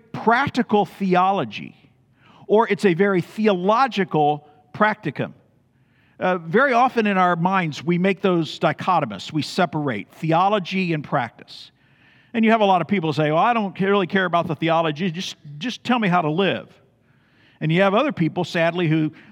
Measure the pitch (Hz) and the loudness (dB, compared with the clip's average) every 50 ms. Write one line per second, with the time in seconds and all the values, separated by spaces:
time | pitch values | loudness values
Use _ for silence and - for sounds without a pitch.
0 | _ _ - - - 214 233 240 277 285 - 254 233 - - 208 202 - - - | _ _ -12 -4 2 2 2 2 2 0 -2 -2 -2 0 0 0 0 0 -4 -6
1 | 196 190 180 180 180 190 196 190 147 110 101 - 76 62 - _ _ _ _ _ | -2 0 2 2 2 2 0 -2 -2 -6 -8 -12 -14 -16 -18 _ _ _ _ _
2 | _ _ _ _ _ _ - - - - - 214 226 - 208 - - 202 170 160 | _ _ _ _ _ _ -20 -16 -4 2 2 4 4 2 0 2 2 2 2 4
3 | 196 202 196 180 160 - - - 214 214 196 180 175 196 214 233 269 262 208 202 | 2 2 2 0 -2 -4 -4 -2 2 2 2 2 2 2 2 2 2 0 0 -2
4 | 190 - - 156 147 147 151 147 - - - _ _ _ - - 208 214 208 - | -2 0 0 2 2 2 0 -2 -6 -14 -20 _ _ _ -4 0 0 0 0 -2
5 | - 160 135 - 123 - - _ _ _ _ _ _ _ _ _ _ _ _ _ | -6 -8 -6 -6 -6 -8 -10 _ _ _ _ _ _ _ _ _ _ _ _ _
6 | _ _ _ - - 185 185 185 165 165 160 220 269 285 247 233 254 262 - 233 | _ _ _ -4 -2 -2 -2 -2 -2 0 2 2 2 4 4 2 2 2 2 0
7 | 220 208 202 185 185 180 175 170 165 185 190 190 175 160 139 - 127 156 175 170 | 0 0 2 2 2 2 2 2 0 0 0 0 -2 -2 -4 -6 -2 -2 0 0
8 | 180 196 196 190 - 196 180 170 160 - - - - 160 147 - - - 185 165 | 2 0 0 0 0 0 2 2 0 -2 -4 -2 0 0 0 -2 -2 0 0 0
9 | 143 117 104 95 - - - 156 139 - - - 180 165 - 156 147 139 117 104 | 0 -2 -4 -8 -10 -6 -6 -4 -4 -4 -2 -2 -2 0 -2 -2 -4 -4 -4 -4
10 | 92 - - - - 156 160 165 185 196 208 214 180 - 185 190 185 170 165 151 | -6 -12 -12 -6 -2 0 2 2 2 2 2 0 -2 -2 -4 -4 -2 -2 -4 -4
11 | 139 - - 143 120 110 - - - - - - - - _ _ _ _ _ _ | -4 -4 -4 -4 -4 -4 -8 -16 -20 -20 -20 -20 -20 -20 _ _ _ _ _ _
12 | _ _ _ _ _ _ - 233 220 220 220 226 214 196 190 175 165 - 208 196 | _ _ _ _ _ _ -4 0 2 2 4 4 4 4 2 2 2 0 -2 -2
13 | 160 160 143 147 156 147 151 160 190 226 240 233 208 190 143 - 190 196 202 202 | -2 -2 -2 0 0 0 2 2 2 2 0 0 -2 -4 -4 -2 0 0 2 0
14 | 190 165 - 196 190 180 165 175 160 180 156 - 160 160 165 165 165 160 151 143 | 0 0 0 0 0 0 0 0 -2 -2 -4 -4 -2 0 0 2 0 0 -2 -4
15 | 180 175 156 175 185 - - _ - 147 143 147 170 247 214 - - - 240 247 | -4 -4 -4 -6 -10 -12 -12 _ -18 -20 -16 -12 -10 -10 -10 -8 -4 -2 -2 0
16 | 220 185 175 180 170 151 156 170 196 180 127 104 64 - - _ _ _ _ _ | 0 0 0 0 0 0 -2 0 0 0 -2 -4 -6 -12 -20 _ _ _ _ _
17 | _ _ _ _ _ _ _ _ _ _ _ - - 156 160 175 196 196 190 220 | _ _ _ _ _ _ _ _ _ _ _ -6 -2 0 2 2 4 4 4 2
18 | 277 302 208 - 170 156 - 175 175 - - 180 165 170 170 175 180 156 156 160 | 2 0 0 -2 -2 -2 -2 -2 -4 -4 -2 0 0 0 0 0 0 0 0 0
19 | 156 156 156 - - - | 0 -2 -6 -10 -20 -12